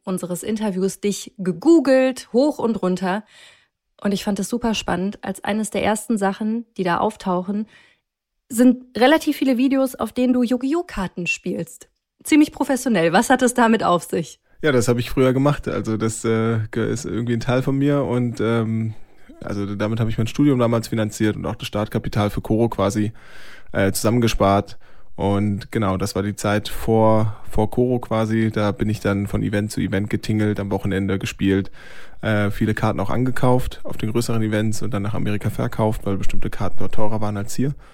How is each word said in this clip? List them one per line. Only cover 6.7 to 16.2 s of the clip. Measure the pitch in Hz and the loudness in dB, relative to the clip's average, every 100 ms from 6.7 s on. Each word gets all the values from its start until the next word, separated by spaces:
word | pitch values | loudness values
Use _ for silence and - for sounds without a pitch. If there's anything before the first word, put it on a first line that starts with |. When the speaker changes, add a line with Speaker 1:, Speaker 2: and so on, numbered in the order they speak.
| - | -4
Speaker 1:
die | |
da | 180 170 | -2 0
auftauchen, | 214 - 196 180 180 208 214 _ _ _ _ _ _ _ - | -2 -2 -4 -2 -2 -6 -8 _ _ _ _ _ _ _ -6
sind | 226 254 247 - 214 | 4 4 4 -2 2
relativ | 254 311 311 277 | 4 4 0 -2
viele | 269 240 | 0 2
Videos, | 262 269 269 | 2 0 -2
auf | - 220 | -4 -6
denen | - 254 | 0 2
du | 247 | 2
Yu-Gi-Oh! | 233 247 269 330 | 0 0 0 -2
Karten | 349 - 185 - 170 | -4 -6 -8 -6 -6
spielst. | - 180 175 165 - - _ _ _ | -6 -6 -8 -8 -14 -20 _ _ _
Ziemlich | - 311 302 | 2 4 4
professionell. | - 277 262 262 196 165 | 0 -2 -2 0 2 4
Was | 180 240 | 4 4
hat | 254 | 4
es | 254 | 2
damit | 247 226 226 | 2 2 4
auf | 175 175 | 2 0
sich? | - 180 156 - _ - | -2 -6 -6 -14 _ -4
Speaker 2:
Ja, | 156 | 2
das | 127 117 | 2 2
hab | 120 | 0
ich | 117 | 0
früher | - 131 | 2 2
gemacht. | 131 143 143 - | 4 2 0 -4
Also | - 107 107 | -4 -4 -2
das, | 110 - | -2 -2